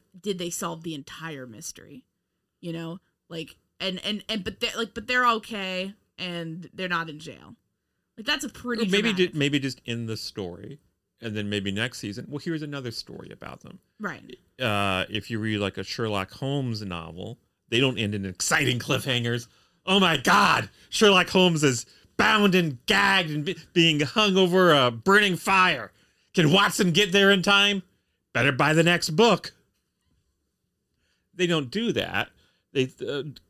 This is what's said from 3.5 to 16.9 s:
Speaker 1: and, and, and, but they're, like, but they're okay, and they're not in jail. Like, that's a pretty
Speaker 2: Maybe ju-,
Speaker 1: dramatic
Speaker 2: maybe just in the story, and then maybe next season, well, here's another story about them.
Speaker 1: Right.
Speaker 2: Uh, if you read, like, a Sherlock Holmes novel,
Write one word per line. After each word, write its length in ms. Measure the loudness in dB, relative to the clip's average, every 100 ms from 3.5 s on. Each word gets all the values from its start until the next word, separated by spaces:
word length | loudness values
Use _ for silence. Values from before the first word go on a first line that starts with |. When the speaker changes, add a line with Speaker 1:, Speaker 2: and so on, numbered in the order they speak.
| -18 _ -10
Speaker 1:
and, 200 | -8 -6
and, 200 | -6 -6 -6
and, 160 | -6
but 160 | -6 -6
they're, 160 | -6 -4
like, 180 | -6 -8
but 100 | -2
they're 200 | 2 2
okay, 640 | 0 -4 -8 -6 -6 -8 -12 _ -12
and 500 | -8 -8 -8 -10 -14
they're 160 | -10 -4
not 200 | -4 -6
in 100 | -12
jail. 360 | -16 -18 -20 -20 _ _ _ _ _ -10
Like, 80 | -6
that's 180 | -6
a 60 | -6
pretty 380 | -10 -8 -4 0
Speaker 2:
Maybe 220 | 2 2
ju-, 180 | 0 0
Speaker 1:
dramatic 80 | 0
Speaker 2:
maybe 240 | 0 0
just 220 | -2 -8 -8
in 200 | -8 -6
the 100 | -8
story, 640 | -10 -8 -10 -10 -16 -18 _ _ _ _
and 140 | -8 -6
then 140 | -4
maybe 220 | -2 -2
next 280 | -2 -4 -6
season, 260 | -10 -10 -12
well, 100 | -10
here's 220 | -8 -8
another 300 | -8 -10 -10
story 380 | -12 -14 -16 -18
about 300 | -16 -16 -16
them. 180 | -18 -20 _ -12
Speaker 1:
Right. 380 | -12 -12 -16 -20 _ -6
Speaker 2:
Uh, 440 | -2 0 0 -2 -4
if 220 | -8 -6
you 80 | -6
read, 180 | -2 -2
like, 180 | -2 -6
a 40 |
Sherlock 460 | -10 -6 -4 -4 -6
Holmes 520 | -8 -6 -4 -4 -6
novel, 560 | -8